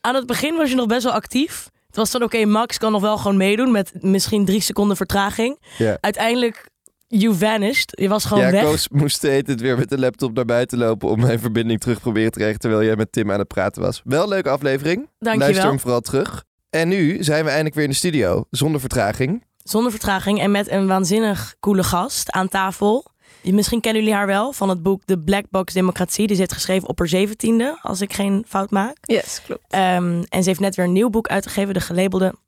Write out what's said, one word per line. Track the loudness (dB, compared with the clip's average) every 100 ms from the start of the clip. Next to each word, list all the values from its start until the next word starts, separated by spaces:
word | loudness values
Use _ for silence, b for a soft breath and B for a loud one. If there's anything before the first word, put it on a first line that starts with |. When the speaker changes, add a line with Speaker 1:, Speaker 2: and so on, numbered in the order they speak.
Speaker 1:
aan | 0 -2
het | -2
begin | -4 -2 0
was | 2
je | 2
nog | 2
best | 0
wel | 0
actief. | -2 -2 -2 -2 -6 -16 _ _
Het | -4
was | -2
dan, | 0
oké, | 0 2 2
Max | 2 0 -2
kan | 0
nog | 2
wel | 0 0
gewoon | 2 2
meedoen | 2 2 2
met | 2 0 -4
misschien | 0 0 2 0 2
drie | 0
seconden | 0 0 0 0
vertraging. | -2 0 -2 -2 -4 -4 B B
Speaker 2:
Ja. | -2 0
Speaker 1:
Uiteindelijk, | -2 -2 0 0 0 -4 -20 _ _ _ _
you | 2 4 4
vanished. | 2 2 0 -2 -4 -2
Je | 0
was | 0 2
gewoon | 2
Speaker 2:
Ja, | 4
Speaker 1:
weg. | 4
Speaker 2:
Koos | 2 0 0
moest | 0 0 0
de | 0
hele | 0
tijd | 0 -2
weer | 0 0
met | 0
de | 0
laptop | 0 0 -4 -2
naar | 0
buiten | 0 0 0
lopen | 0 0 0
om | 2
mijn | 2 2
verbinding | 0 -2 0 0
terug | 0 -2
proberen | 0 0 0
te | 0
krijgen, | -2 0
terwijl | 0 2
jij | 2 2
met | 0
Tim | -2 0
aan | -2
het | -2
praten | -2 -2 -2
was. | -4 -4
Wel | -2 -2
een | 0
leuke | -2 -2
aflevering. | -2 0 0 0 -2 -6 _
Speaker 1:
Dankjewel. | -2 2 4
Speaker 2:
Luister | 4 2
hem | 0
vooral | 0 -2
terug. | 0 -2 -2 -8 _ _ _
En | -2 0
nu | 2 2 0
zijn | 0 0
we | 0
eindelijk | 0 0 0
weer |
in | -2
de | 0
studio, | 0 2 2 0 -2
zonder | -2 0 0
vertraging. | -2 0 0 0 -2 -2 _ _
Speaker 1:
Zonder | -4 0 0
vertraging | -2 -2 -2 0 0
en | 2
met | 0 0
een | 0 2
waanzinnig | 2 2 2 0 -2 -6 -4
coole | 0 2
gast | 2 -2 -2 -6 -4
aan | -2 -2
tafel. | -2 -2 0 2 0 -2 _ b b
Je, | 0
misschien | 2 2 0
kennen | 0 0
jullie | 2 0
haar | 0
wel | 0 -2
van | -2 -2
het | 0
boek | 0 -2 0
De | -2
Black | 0 -2 0
Box | -4 -2
Democratie. | 0 0 0 -4 0 0
Die | 2
ze |
heeft | 0
geschreven | -2 -2 -2 -2
op | -4
haar | 0
zeventiende, | 0 0 0 0 2 0 -4
als | -8 -6
ik | -6
geen | -2 0 -2 -2
fout | -4 0
maak. | 0 -2 -6
Speaker 3:
Yes, | -2 -2 -2 -12 -12
klopt. | -14 _
Speaker 1:
Ehm, | 0 2 2 0 -2 -2
en | 0
ze | 0
heeft | 0
net | -2 0
weer | 2
een |
nieuw | 4 2
boek | 0 0
uitgegeven, | -4 -2 -4 -2
De | -2
Gelabelde. | -2 0 0 2 0 -2